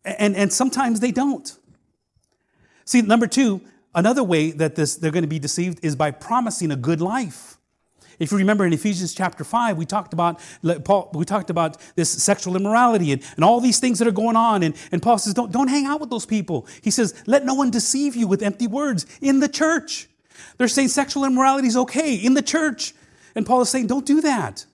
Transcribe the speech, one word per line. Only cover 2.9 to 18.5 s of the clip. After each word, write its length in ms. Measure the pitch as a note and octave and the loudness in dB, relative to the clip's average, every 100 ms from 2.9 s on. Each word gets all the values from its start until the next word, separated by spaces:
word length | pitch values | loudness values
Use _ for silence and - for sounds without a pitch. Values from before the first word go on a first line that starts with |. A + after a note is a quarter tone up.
| B3 | 2
number 240 | G#3+ A#3 A#3 | 6 4 4
two, 340 | - B3 G3 - _ _ | 2 2 0 -8 _ _
another 300 | E3+ G3 B3+ | 0 2 2
way 260 | G#3 E3 D#3 | 2 2 0
that 240 | D3+ D#3 | 0 -2
this, 220 | D#3 D3+ - | 0 -2 -2
they're 160 | D#3+ | -2
gonna 160 | E3 D#3+ | -2 -2
be 100 | D#3 | -4
deceived 480 | C#3+ - F3+ E3 D#3+ | -6 -4 -4 -4 -4
is 100 | C#3 | -2
by 140 | D3+ | -2
promising 640 | C#3+ - A#3 A3+ - D#3+ | -4 -2 -2 -2 -4 -4
a 40 | C#3 | -2
good 240 | B2+ E3 | -2 -2
life. 600 | F3+ A#3+ G3+ - - - _ _ _ _ _ _ | -2 -2 -6 -10 -20 -20 _ _ _ _ _ _
If 140 | - | -2
you 60 | G3+ | 2
remember 280 | F#3+ G#3 F#3 | 2 2 2
in 80 | |
Ephesians 400 | D#3+ G#3+ F#3 E3+ | 2 0 -2 -6
chapter 300 | - F#3 - | -4 -6 -6
five, 340 | D3+ A#3 A#3 E3 | -4 -2 -2 -2
we 80 | E3 | -4
talked 280 | G#3 - | -6 -4
about, 260 | E3 E3+ E3 - - | -2 -2 -2 -16 -6
le-, 160 | E3 E3 | -2 -2
Paul, 320 | D3 G3 F3+ | 2 0 2
we 100 | D3+ | -6
talked 280 | E3+ G3+ F#3+ | -2 -4 -2
about 260 | E3+ E3 - - - | -2 -2 -4 -8 -2
this 140 | D#3+ | -2
sexual 440 | - - G3+ F3+ F#3 | 0 -2 -2 -2 -4
immorality 560 | G3+ A3+ B3 A3 D#3 | 0 2 4 2 0
and, 100 | C3+ - - | -2 -4 2
and 100 | E3+ | 4
all 140 | A#3+ | 4
these 200 | B3 G#3+ | 2 0
things 200 | B3+ G#3+ | 0 0
that 80 | A#3 | 0
are 40 | |
going 240 | G3 A3+ A3+ | 0 0 2
on. 280 | A3+ G#3 | 2 2
And, 120 | E3 D3+ - | 0 -4 -6
and 100 | F3 | -2
Paul 180 | A#3 A3 | 2 2
says, 160 | G#3+ G3 | 0 -4
"Don't, 160 | A3+ | -2
don't 160 | A3+ C4+ | -2 0
hang 180 | C#4+ C#4 | 0 0
out 160 | D4+ | -2
with 80 | C#4+ | -4
those 160 | A#3 - | -6 -2
people." 420 | G#3+ F3+ D#3 - - | -4 -2 -6 -6 -6
He 80 | A3 | -2
says, 240 | A3+ G#3+ - - | 0 -2 -2 0
"Let 180 | C#4 C4 | 2 2
no 80 | |
one 160 | C4+ C4 | 0 0
deceive 460 | A3 - C4 C#4+ A#3+ | 0 -2 0 -2 -2
you 120 | G#3+ | 0
with 140 | G3 | 0
empty 260 | G#3 | 0